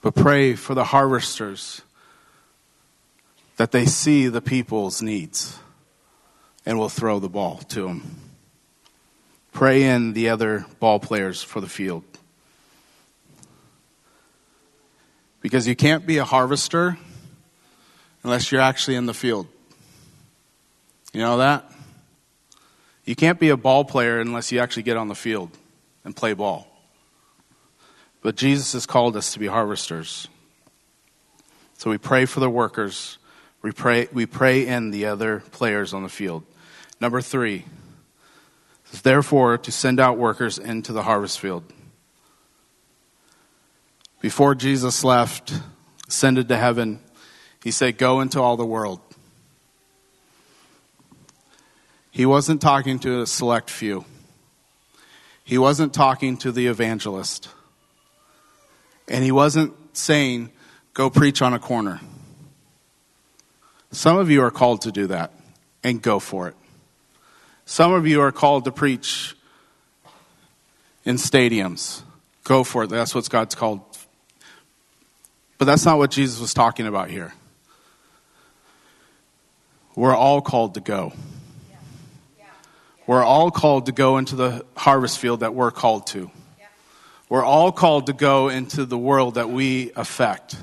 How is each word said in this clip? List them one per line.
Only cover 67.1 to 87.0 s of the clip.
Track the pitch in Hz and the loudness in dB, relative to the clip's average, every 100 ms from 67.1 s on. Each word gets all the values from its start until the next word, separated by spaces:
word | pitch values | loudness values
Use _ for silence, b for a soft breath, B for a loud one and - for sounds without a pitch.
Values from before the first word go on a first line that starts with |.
| _ b b b b b | _ b b b b b
Some | - 170 | 4 4
of | 185 160 | 4 4
you | 147 | 4
are | 139 | 2
called | - 147 139 127 | 4 2 2 0
to | |
preach | 120 143 123 - - - - b b b b b b _ _ _ _ _ _ _ _ _ _ | -2 -2 -2 -6 -8 -10 -16 b b b b b b _ _ _ _ _ _ _ _ _ _
in | 120 123 | -4 -4
stadiums. | - 139 120 113 92 85 - - - _ _ _ | 2 4 4 2 -2 -6 -12 -14 -18 _ _ _
Go | - 135 | 2 2
for | 123 123 | 2 -2
it. | 107 | -2
That's | 113 113 127 | -2 -2 -4
what | - | -2
God's | 117 110 - | -2 -2 -2
called. | 113 101 - - - _ _ _ b b b _ _ _ _ _ _ _ _ - | -4 -4 -12 -20 -20 _ _ _ b b b _ _ _ _ _ _ _ _ -2
But | 135 | 4
that's | 143 165 | 4 6
not | 151 | 4
what | 139 | 4
Jesus | 139 135 113 | 2 -2 -2
was | 117 | -4
talking | - 123 - 110 | 2 2 2 -4
about | 101 90 | -4 -6
here. | 92 82 - _ _ _ b b b b b b b b b b b b b b b b _ _ _ _ _ _ - | -8 -14 -18 _ _ _ b b b b b b b b b b b b b b b b _ _ _ _ _ _ 0
We're | 127 123 | 2 4
all | 135 143 | 4 4
called | - 123 113 | 2 0 0
to | 101 | -4
go. | 95 101 85 - B B B B B B B B B B B _ - b b b b b - | -6 -6 -6 -12 B B B B B B B B B B B _ -20 b b b b b 0
We're | 123 | 4
all | 117 143 175 | 6 6 4
called | - 151 135 123 | 2 4 4 0
to | |
go | 123 131 131 | 2 2 2
into | 131 131 | 0 -2
the | 127 120 - - | -2 -4 -12 0
harvest | 143 139 127 - | 4 4 2 -2
field | 123 117 | -2 -2
that | 113 | -2
we're | 127 120 | 0 -2
called | - 120 107 - | 2 0 0 -4
to. | 98 90 - - _ - _ b b | -10 -12 -16 -20 _ -20 _ b b